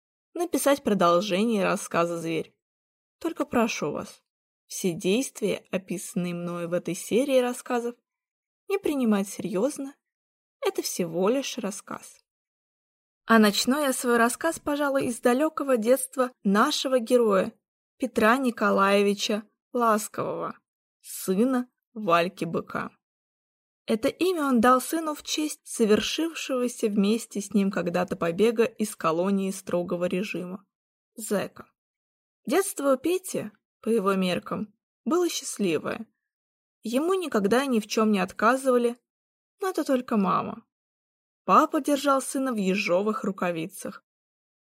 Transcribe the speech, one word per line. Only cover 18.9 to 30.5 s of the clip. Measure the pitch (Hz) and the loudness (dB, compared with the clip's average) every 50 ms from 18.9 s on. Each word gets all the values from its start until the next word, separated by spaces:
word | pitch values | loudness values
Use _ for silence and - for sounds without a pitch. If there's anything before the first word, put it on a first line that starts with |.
| 202 202 202 202 202 202 - - 214 202 - _ _ _ _ _ - | 4 4 4 2 0 0 -2 -4 -4 -4 -6 _ _ _ _ _ -2
Ласкового, | 247 240 226 214 214 214 - - - - - 156 165 165 156 - - _ _ _ _ _ _ _ _ | 0 2 2 2 2 0 -4 -6 -6 -6 -6 -6 -6 -6 -8 -10 -12 _ _ _ _ _ _ _ _
сына | _ - - - - 190 190 190 233 269 262 247 247 - _ _ _ _ _ | _ -16 -14 -8 -4 -2 0 2 2 2 2 0 -2 -6 _ _ _ _ _
Вальки | 220 214 170 165 170 170 190 - - 165 | -6 0 2 2 2 2 0 -2 -6 -6
Быка. | 165 165 - - - - - - - - _ _ _ _ _ _ _ _ _ _ _ _ _ _ _ _ _ _ | -4 -4 -6 -6 -6 -8 -8 -8 -8 -12 _ _ _ _ _ _ _ _ _ _ _ _ _ _ _ _ _ _
Это | - 226 220 - | -4 -4 -2 -2
имя | - - - 320 370 370 320 285 | -4 -2 0 0 0 0 0 0
он | 269 254 233 | 2 4 6
дал | 220 247 254 254 | 6 6 6 4
сыну | 247 - 330 330 320 302 294 | 2 -2 -4 -4 -4 -4 -8
в | - - | -8 -8
честь | - - 311 302 294 - - _ | -8 -4 -4 -4 -4 -6 -10 _
совершившегося | - - - 226 202 214 - - - - - 320 330 311 - - - 269 247 247 240 - - - | -12 -2 0 4 4 4 2 2 -2 -4 -2 -4 -4 -4 -8 -6 -4 -4 -2 -2 -4 -2 -2 -2
вместе | 220 202 214 196 202 226 220 - - - 202 | 0 2 2 2 2 2 0 -2 -6 -8 -10
с | 196 - - | -8 -2 0
ним | 202 196 196 196 | 2 2 2 0
когда-то | 180 170 180 170 180 180 - 190 | -2 -4 -2 -2 -2 -2 -2 -4
побега | - - 170 170 185 208 233 226 233 226 | -4 -2 -2 2 2 2 2 4 2 0
из | - - _ 214 208 - | 0 0 _ -6 -6 -6
колонии | - - 165 160 170 180 196 196 196 196 190 | -4 -2 -2 0 0 0 0 0 0 -2 -4
строгого | 190 - - - - 175 175 180 175 175 180 | -6 -8 -6 -4 -4 -2 -2 -2 -4 -2 -2
режима — | 180 180 180 - - - 170 180 180 | -2 -2 -2 -4 -4 -6 -8 -8 -10